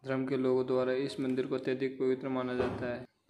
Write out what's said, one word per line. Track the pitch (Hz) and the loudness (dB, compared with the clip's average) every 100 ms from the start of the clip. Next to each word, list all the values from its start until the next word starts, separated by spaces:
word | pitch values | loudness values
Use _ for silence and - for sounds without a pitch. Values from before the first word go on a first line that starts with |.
धर्म | 135 131 131 | -2 -2 0
के | 135 | 2
लोगों | 127 127 127 | 4 2 4
द्वारा | 131 127 | 2 2
इस | 131 139 - | 0 -2 -2
मंदिर | 131 127 127 | -2 0 0
को | |
अत्यधिक | 127 131 127 135 131 | -2 0 0 -2 0
पवित्र | 131 131 139 | 0 0 0
माना | 131 127 | -2 -2
जाता | 123 123 123 123 | 0 -2 -2 -6
है। | 120 127 _ _ | -6 -10 _ _